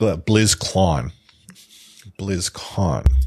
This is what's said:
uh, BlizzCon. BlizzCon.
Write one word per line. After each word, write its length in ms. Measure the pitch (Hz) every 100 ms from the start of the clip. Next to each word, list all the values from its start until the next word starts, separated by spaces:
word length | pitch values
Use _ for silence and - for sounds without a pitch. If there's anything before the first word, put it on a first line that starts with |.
uh, 140 | 107 85
BlizzCon. 920 | 104 107 107 - - 190 185 104 - - _ _ - - - - - - 98 -
BlizzCon. 880 | 98 92 - - - - 90 62 - -